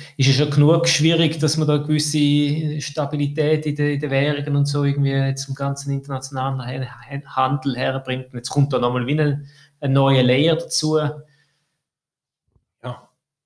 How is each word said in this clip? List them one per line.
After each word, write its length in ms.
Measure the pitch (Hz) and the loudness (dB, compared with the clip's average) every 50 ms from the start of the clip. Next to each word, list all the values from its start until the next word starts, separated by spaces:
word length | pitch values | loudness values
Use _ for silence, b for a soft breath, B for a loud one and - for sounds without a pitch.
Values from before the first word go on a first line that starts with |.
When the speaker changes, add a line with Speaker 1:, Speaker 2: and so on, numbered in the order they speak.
| B B B B | B B B B
Speaker 1:
ja 140 | 135 135 127 | 2 4 4
schon 180 | 120 151 143 | 4 2 2
genug 360 | 143 147 143 147 170 170 170 | 4 6 6 6 6 4 4
schwierig, 540 | 143 - - 147 160 170 165 165 156 - - | 2 2 2 2 4 4 4 2 2 0 0
dass 160 | 147 147 - | -2 0 0
man 100 | 156 156 | 0 2
da 120 | 147 147 147 | 2 2 0
gewisse 1040 | 147 151 151 151 151 - - 151 147 143 143 147 147 143 147 160 160 151 147 151 | 0 0 0 0 0 0 0 2 2 4 4 2 2 2 0 -2 -2 -4 -4 -6
Stabilität 840 | 135 - 147 - 147 139 - 143 143 143 143 156 147 151 156 147 151 | -8 -6 -4 -4 -4 -2 -2 -2 -2 -2 0 0 0 2 2 0 0
in 80 | 151 143 | -2 -2
der, 180 | 143 147 147 147 | 0 0 0 0
in 60 | 139 | -2
der 100 | 147 139 | -2 -2
Währungen 440 | 135 135 139 151 147 143 139 143 143 | 0 0 0 0 -2 -2 -2 -2 0
und 120 | 143 143 | 0 0
so 180 | 143 143 147 143 | 0 0 0 0
irgendwie 500 | 139 139 143 139 139 139 139 135 135 135 | 0 0 0 0 0 0 0 0 0 -2
zum 220 | 135 - - 131 | -4 -6 -8 -8
ganzen 360 | - 139 139 139 - - 143 139 | -6 -4 -4 -6 -6 -6 -6 -6
internationalen 720 | 135 135 139 139 131 - - 139 135 131 135 131 131 123 | -6 -6 -8 -10 -10 -10 -8 -6 -6 -4 -4 -4 -6 -6
He-, 220 | 120 131 135 131 123 - - - - | -6 -6 -6 -8 -10 -10 -14 -14 -12
He-, 180 | 143 139 143 | -12 -12 -12
Handel 500 | - - 135 131 131 139 143 - 143 123 | -6 -2 0 0 0 0 -2 -2 -2 -2
herbringt. 500 | 120 131 135 131 135 135 - 127 131 127 | -2 -2 -2 -2 -4 -4 -6 -6 -6 -6
Und 80 | - - | -10 -12
jetzt 160 | 120 - - | -12 -10 -4
kommt 220 | - 147 139 143 139 | 0 0 2 2 2
da 60 | 123 | 0
nochmal 260 | 120 120 127 127 120 123 | 0 0 0 -2 -2 -2
wie 120 | 147 156 | 0 0
ein, 280 | 151 147 139 147 B B B B B B B B | 0 0 0 -4 B B B B B B B B
ein 120 | - 135 135 | -2 0 2
neuer 300 | 139 135 135 139 135 127 | 4 4 4 4 4 4
Layer 320 | 123 127 135 151 165 160 | 4 4 4 4 4 2
dazu. 420 | 156 127 - - - - 156 156 156 151 143 - - b b b b b b b b b b b b _ _ _ _ _ _ _ _ _ _ _ _ _ _ _ _ _ _ _ _ - | 0 -2 -4 -4 -2 0 0 0 0 0 -2 -4 -8 b b b b b b b b b b b b _ _ _ _ _ _ _ _ _ _ _ _ _ _ _ _ _ _ _ _ -12
Speaker 2:
Ja. 240 | 123 120 - - _ _ _ _ _ _ _ _ | -12 -12 -12 -14 _ _ _ _ _ _ _ _